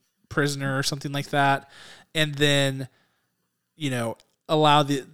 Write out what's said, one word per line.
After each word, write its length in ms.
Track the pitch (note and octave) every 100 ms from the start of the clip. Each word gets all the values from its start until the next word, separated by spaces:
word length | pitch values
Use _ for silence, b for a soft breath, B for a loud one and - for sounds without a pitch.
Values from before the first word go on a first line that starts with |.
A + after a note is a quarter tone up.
| _ _ -
prisoner 480 | - C#3+ C#3 C3+ C3+
or 60 |
something 280 | C3+ C#3+ C#3+
like 180 | C#3+ C#3
that, 400 | D3 C#3 C3+ - B B B B
and 220 | D#3+ D3+ C#3+
then, 540 | D3 C#3+ C3+ C3+ C3 _ _ _ _ _ _ _ _ -
you 140 | D3
know, 280 | B2 A2+ - _ _ -
allow 340 | D#3 D3+ D3
the, 220 | C#3 C#3 -